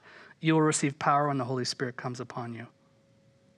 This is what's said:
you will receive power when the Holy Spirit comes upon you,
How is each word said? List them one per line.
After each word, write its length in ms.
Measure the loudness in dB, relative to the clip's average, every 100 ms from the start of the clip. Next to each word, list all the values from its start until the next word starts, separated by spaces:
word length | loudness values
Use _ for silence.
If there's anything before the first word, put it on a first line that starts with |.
| -20 -20 -20 -4
you 140 | 2
will 80 | 4
receive 380 | 4 4 0 0
power 280 | 2 2 2
when 120 | 0
the 60 | -2
Holy 200 | -2 -4
Spirit 320 | -4 -6 -6
comes 220 | -10 -8
upon 340 | -10 -10 -10
you, 140 | -10 -14 _ _ _ _ _ _ _ _